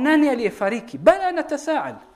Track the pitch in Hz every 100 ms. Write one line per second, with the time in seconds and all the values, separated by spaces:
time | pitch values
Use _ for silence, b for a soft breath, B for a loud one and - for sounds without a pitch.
0 | 277 311 294 240 208 - 196 226 233 -
1 | 226 381 370 349 320 294 320 302 151 104
2 | -